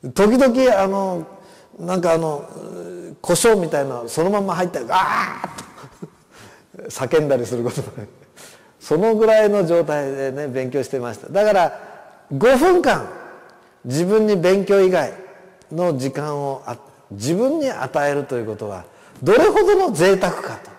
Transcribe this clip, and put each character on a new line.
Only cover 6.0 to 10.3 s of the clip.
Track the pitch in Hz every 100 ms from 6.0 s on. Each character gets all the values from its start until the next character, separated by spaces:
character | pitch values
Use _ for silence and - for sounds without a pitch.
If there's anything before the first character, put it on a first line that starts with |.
| - _ _ - - - _ -
ッ |
と | -
叫 | - 131 160
ん | 151
だ | 131
り | 120
す | 120
る |
こ | 120
と | -
も | 107 -
あ |
る。 | 104 _ _ - - - _ _
そ | - 151
の | 220
ぐ | 220
ら | 220 220
い | 214
の | 202
状 | 170 170
態 | 160 147 139
で | 135 135